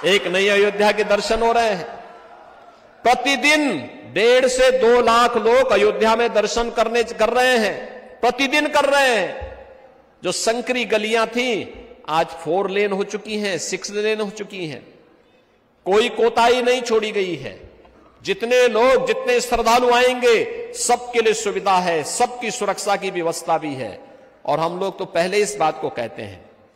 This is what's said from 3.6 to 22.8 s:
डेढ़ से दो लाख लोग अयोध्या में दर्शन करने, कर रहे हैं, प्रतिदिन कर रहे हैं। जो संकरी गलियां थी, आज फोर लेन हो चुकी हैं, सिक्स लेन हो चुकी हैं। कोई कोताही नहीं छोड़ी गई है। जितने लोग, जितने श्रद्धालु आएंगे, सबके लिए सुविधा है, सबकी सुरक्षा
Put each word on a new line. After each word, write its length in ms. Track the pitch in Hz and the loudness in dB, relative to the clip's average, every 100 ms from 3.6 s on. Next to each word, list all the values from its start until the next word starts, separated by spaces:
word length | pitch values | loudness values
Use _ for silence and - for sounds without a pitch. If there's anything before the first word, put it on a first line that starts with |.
| 294 170 117 - - | 2 -2 -8 -16 -8
डेढ़ 320 | 139 226 254 262 | 0 4 6 4
से 240 | 254 254 | 4 4
दो 300 | 254 226 247 | 4 4 4
लाख 360 | 233 233 240 233 | 4 4 4 2
लोग 360 | 214 254 262 | 2 4 4
अयोध्या 440 | 202 208 - 220 226 | 4 2 2 0 2
में 160 | 233 | 2
दर्शन 380 | 208 208 233 233 | 0 0 -2 -4
करने, 340 | 226 226 240 | -2 0 0
कर 260 | 226 208 220 | -4 -2 0
रहे 280 | 233 254 247 | 2 2 2
हैं, 280 | 208 165 - - - - | 0 -6 -12 -18 -20 -2
प्रतिदिन 480 | 233 240 269 302 294 | -2 0 0 0 0
कर 160 | 294 | 2
रहे 320 | 277 277 269 226 | 2 4 4 2
हैं। 420 | 170 135 - - - - - _ _ _ | -2 -6 -14 -18 -20 -20 -20 _ _ _
जो 80 | 160 | -6
संकरी 520 | 175 - 233 240 247 | -2 -2 -2 -4 -4
गलियां 420 | 214 214 214 226 220 | 0 -2 0 0 0
थी, 460 | 233 254 208 113 - - - - | -2 -2 -4 -6 -14 -20 -20 -4
आज 180 | 156 170 | -2 -2
फोर 440 | - 151 175 196 | -6 -4 -2 -2
लेन 220 | 196 208 | -2 -2
हो 120 | 190 | -2
चुकी 340 | 202 208 226 214 | -6 -8 -8 -6
हैं, 200 | 208 170 | -4 -6
सिक्स 320 | - 185 - | -6 -8 -6
लेन 300 | 208 214 214 | -4 -4 -2
हो 100 | 208 | -6
चुकी 360 | 214 196 196 165 | -8 -14 -10 -10
हैं। 160 | 127 - - _ _ _ _ _ _ _ _ | -12 -18 -20 _ _ _ _ _ _ _ _
कोई 240 | - 202 240 | 0 2 2
कोताही 540 | - 226 233 233 247 | 0 0 4 4 4
नहीं 200 | 240 254 | 2 0
छोड़ी 300 | 240 220 214 | 0 -2 0
गई 240 | 208 185 156 | -4 -4 -6
है। 340 | 127 92 - - - _ _ _ | -10 -14 -20 -20 -20 _ _ _
जितने 460 | 143 190 233 247 247 | -8 -6 0 4 4
लोग, 380 | 214 247 254 254 | 4 4 4 2
जितने 340 | 220 247 240 | -2 0 -2
श्रद्धालु 540 | - 233 226 240 247 | 0 0 2 4 4
आएंगे, 800 | 240 254 247 240 220 - - - | 4 2 2 2 2 0 -6 -12
सबके 480 | - - 240 - 233 | -8 0 0 0 0
लिए 140 | 220 | 2
सुविधा 440 | 214 208 190 185 185 | 0 -2 -2 0 2
है, 260 | 180 165 | 2 -2
सबकी 460 | 139 - 240 247 226 | -2 -2 -2 -2 -8
सुरक्षा 460 | - 202 185 | -4 -4 -4